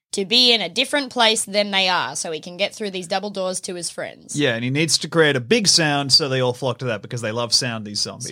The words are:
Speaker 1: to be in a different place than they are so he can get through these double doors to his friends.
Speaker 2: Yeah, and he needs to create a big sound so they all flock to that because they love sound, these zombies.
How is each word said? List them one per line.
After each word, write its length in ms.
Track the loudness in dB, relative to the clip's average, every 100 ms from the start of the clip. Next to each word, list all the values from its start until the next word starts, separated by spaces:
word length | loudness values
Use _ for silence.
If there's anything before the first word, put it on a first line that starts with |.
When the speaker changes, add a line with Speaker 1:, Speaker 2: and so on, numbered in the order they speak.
| -10
Speaker 1:
to 120 | -4 2
be 260 | 6 6
in 80 | 4
a 80 | 2
different 420 | -2 0 0 -2
place 320 | 2 2 2 0
than 240 | -2 0
they 180 | 2 2
are 260 | 2 -2 -4
so 160 | -6
he 80 | -8
can 160 | -8 -4
get 160 | -4
through 160 | -4 -8
these 160 | -8 -4
double 220 | -4 -4
doors 300 | -4 -4 -4
to 140 | -8 -8
his 140 | -8
friends. 460 | -8 -10 -12 -8 0
Speaker 2:
Yeah, 160 | 0 0
and 80 |
he 60 | -2
needs 280 | 0 0 0
to 100 | 0
create 260 | 4 4 4
a 40 |
big 260 | 2 2 4
sound 440 | 4 4 2 2
so 160 | 2 2
they 100 | 0
all 140 | 0
flock 260 | 0 -2 -2
to 60 | -4
that 160 | -6
because 200 | -6 -6
they 100 | -4
love 220 | -2 0
sound, 320 | 0 0 -6 -8
these 140 | -6
zombies. 320 | -6 -8 -12